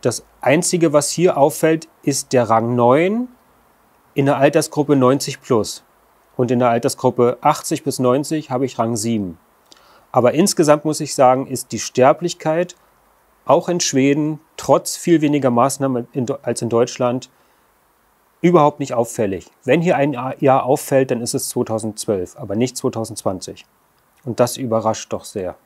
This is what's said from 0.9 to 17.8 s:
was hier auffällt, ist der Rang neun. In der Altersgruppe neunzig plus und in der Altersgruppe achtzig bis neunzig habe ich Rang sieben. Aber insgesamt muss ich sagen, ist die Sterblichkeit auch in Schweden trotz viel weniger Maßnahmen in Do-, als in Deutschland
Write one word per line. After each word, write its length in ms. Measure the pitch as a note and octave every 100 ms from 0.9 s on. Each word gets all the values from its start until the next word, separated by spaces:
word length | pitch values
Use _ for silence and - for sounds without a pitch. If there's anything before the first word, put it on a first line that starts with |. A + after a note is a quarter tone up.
was 180 | D3 C#3+
hier 260 | - F3 D3
auffällt, 520 | C#3+ D3+ D#3+ D#3+ - _
ist 300 | - C#3 -
der 160 | B2+ A2+
Rang 280 | A2+ A#2 B2
neun. 520 | A#2+ C3+ F3+ A3 B3 _ _ _ _ _ _ _ _ -
In 100 | C#3
der 120 | C3
Altersgruppe 580 | C#3+ D#3+ D3+ - C#3+ C#3+
neunzig 440 | B2+ C#3+ C#3+ C3
plus 420 | - A#2+ G2+ - _ _ _ _ _ -
und 140 | B2
in 80 | A#2+
der 120 | B2
Altersgruppe 680 | A#2 C3+ - C3 B2 A#2+ -
achtzig 420 | D3 D3+ - D3+
bis 140 | - -
neunzig 520 | B2+ B2+ D3 D#3 -
habe 140 | B2+
ich 140 | C3 -
Rang 180 | A2+ A#2
sieben. 400 | A2 A2+ F#2+ E2 _ _ _ _ _ _ _
Aber 220 | B2+ A#2+
insgesamt 540 | A#2+ G3 - D3+ D3+ D#3
muss 140 | D3
ich 140 | -
sagen, 320 | - B2+ C3 C3+
ist 240 | B2+ -
die 80 | A2
Sterblichkeit 960 | - - B2+ D#3 E3+ - D#3 D#3+ F3+ - _ _ _ _ _ _
auch 240 | - C#3+ E3
in 100 | F3
Schweden 600 | - C3+ C3+ C#3+ D3+ D#3 _ -
trotz 400 | - D3+ - -
viel 240 | - E3
weniger 300 | D3 D3 C3+
Maßnahmen 580 | A#2+ C3 - C#3 B2 A#2+
in 120 | -
Do-, 140 | A#2+ C#3
als 200 | - A#2+
in 80 | A#2+
Deutschland 580 | A#2 B2 - B2 B2 - _ _ _ _ _